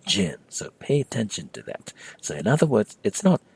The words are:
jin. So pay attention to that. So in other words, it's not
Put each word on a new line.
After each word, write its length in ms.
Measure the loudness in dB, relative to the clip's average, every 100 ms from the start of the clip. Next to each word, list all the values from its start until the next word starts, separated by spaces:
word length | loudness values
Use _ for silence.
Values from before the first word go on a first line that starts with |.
| -4
jin. 320 | 0 0 -4 _
So 220 | -12 -12 -14
pay 220 | 0 0
attention 480 | 0 -2 -4 -6 -12
to 80 | -14
that. 300 | -12 -12 -12 -20 -20 -16
So 140 | -10 -4
in 120 | 2
other 180 | 4 4
words, 320 | 4 2 -2
it's 200 | -4 0
not 180 | 2 2 _